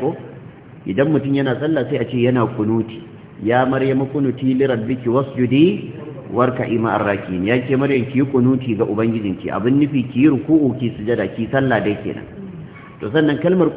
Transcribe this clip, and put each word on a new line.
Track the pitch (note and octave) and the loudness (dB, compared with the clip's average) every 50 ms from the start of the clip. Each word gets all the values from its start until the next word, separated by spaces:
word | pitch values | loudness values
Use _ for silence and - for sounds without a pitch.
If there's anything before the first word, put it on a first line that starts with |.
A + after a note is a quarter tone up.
ko? | B2+ D3+ F3 - - - - - - - - - - - - - - | -4 -4 -4 -6 -12 -16 -18 -18 -18 -20 -20 -20 -20 -20 -20 -12 -8
Idan | - G2 A#2 C#3 D#3+ | -4 0 2 2 2
mutum | D#3 C3+ B2+ C#3 C#3 | 2 0 0 0 0
yana | C#3 C#3 C3+ B2 A#2+ | 0 0 0 -2 -2
sallah | C#3+ D#3 D#3+ C#3+ A#2+ A#2+ | -2 -2 0 0 0 -2
sai | C#3+ B2+ | -2 -4
a | A#2+ | -2
ce | - C3 | -2 0
yana | B2 A#2 B2+ B2+ B2+ A2+ G#2 - | 2 2 4 4 2 2 0 0
kunuti. | - G#2+ G#2+ A2+ A2+ G#2+ A2+ - - - - - - - - - - | -2 -2 0 0 0 -2 -4 -8 -14 -16 -16 -18 -20 -20 -20 -16 -6
"Ya | G2 G#2+ A#2+ B2+ C3 | -2 2 2 2 2
Maryamu | B2+ C3+ C3 C3+ C3+ C3 C3+ C3+ C3 | 2 0 0 0 0 0 0 -2 -2
kunuti | - D3 C#3 B2+ A#2+ - C3+ C3 C3 | -2 -2 -2 -2 -2 0 0 0 2
li | B2+ C#3 | 2 2
rabbiki | C3 B2 A2+ A2 A2+ C3 B2+ - A#2+ | 2 0 -2 -2 -4 -4 -4 -2 0
wasjudi | A#2 C3+ C3+ - - A#2+ B2+ A#2+ C3 C#3+ D#3+ F#3 G3+ - - - - - - - - - - - | 0 0 0 -2 -2 -2 0 2 4 6 6 4 4 0 -6 -10 -12 -12 -12 -12 -14 -14 -12 -4
warka'i | - A#2 B2 B2+ B2 - A#2+ - A2+ A2+ | 0 2 2 2 2 -2 -2 -2 0 0
ma'ar | A2 A2+ F#2+ G#2+ G#2 | 2 2 2 2 2
raki'in." | G2+ G2+ F#2+ - F2+ F#2 F2+ F#2 | 0 0 -2 -2 -6 -4 -2 0
Ya | G#2 B2 B2+ | 2 0 0
ke | C3 C3+ C3+ | 2 0 0
Maryam, | B2+ C#3 C#3 C3+ B2+ A2+ - | 2 2 2 2 0 0 0
ki | B2+ B2+ | 0 0
yi | C#3+ | 0
kunuti | C3 C3+ B2+ A#2+ B2+ C3 B2 B2+ A#2+ G#2+ | 2 2 2 4 4 2 2 0 -2 0
ga | G2 A2+ | 0 0
Ubangijinki. | - G#2 G#2+ A2+ A2+ A2+ A2+ G#2 G2 F2+ D#2+ E2 D#2 | 0 0 0 0 0 0 0 -2 -2 -4 -4 -6 -6
Abin | C2+ F#2+ G2+ A#2+ C3+ C#3+ | -6 -2 0 2 4 4
nufi, | D3 C#3 D3 C3 A#2 - | 2 2 2 -2 -2 0
ki | - A#2+ | 2 4
yi | C#3 D#3 | 4 4
ruku'u, | C#3+ A#2 - - D#3+ D#3 D3 B2 A2 - | 4 2 2 2 2 4 4 2 0 0
ki | B2 A2+ - | -4 -4 -4
sujada, | - G#2 A2 A#2 G#2+ G2 F#2+ - | -4 -2 -2 0 0 -2 -4 -4
ki | - A2+ G#2+ | -6 -6 -2
sallah | - C3+ C3+ B2+ A#2+ G#2 | 0 0 2 2 2 2
dai | F#2 G#2 G2+ - | 2 0 -2 -2
kenan. | - F2+ - - - - - - - - - - - - - - - - - - | -4 -8 -8 -8 -12 -14 -14 -14 -14 -14 -14 -14 -16 -16 -18 -20 -20 -20 -14 -10
To, | - G#2 | -8 -2
sannan | A#2 D#3+ D3+ D3 C#3+ - | 0 2 2 2 2 0
kalmar | - F3 F#3+ F#3 E3 - - | 2 2 4 4 2 2 2